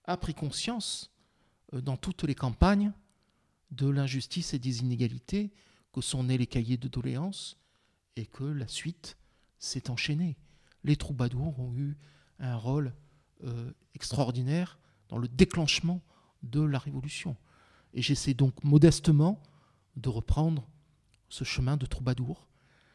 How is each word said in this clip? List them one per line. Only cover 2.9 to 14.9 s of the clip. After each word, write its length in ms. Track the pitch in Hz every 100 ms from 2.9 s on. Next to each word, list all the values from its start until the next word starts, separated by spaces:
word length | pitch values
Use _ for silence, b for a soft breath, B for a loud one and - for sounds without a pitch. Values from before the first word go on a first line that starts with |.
| - _ _ _ _ _ _ -
de 180 | 127 135
l'injustice 680 | 139 135 131 - 175 -
et 40 | 135
des 220 | 127 117
inégalités 720 | 127 120 120 123 - 202 208 b b b b
que 80 | 131
sont 240 | - 135
nés 140 | 127 127
les 80 | 123
cahiers 300 | 131 117 123
de 100 | 127
doléances 720 | 131 127 127 185 196 - - _ _ _ _ _ -
et 100 | 107
que 180 | -
la 220 | 139 147 117
suite 480 | - 160 - - - _ _ _ -
s'est 320 | - 131 -
enchaînée. 460 | 120 - 151 175 139 b b b b
Les 120 | 143 147
troubadours 640 | - 131 123 123 160 127
ont 140 | 127
eu 220 | 123 143 143 b b b b
un 180 | 127 117
rôle, 380 | 117 143 135 - b b b -
euh, 280 | 131 120 123 - _
extraordinaire 840 | - - 123 123 123 127 165 180 - b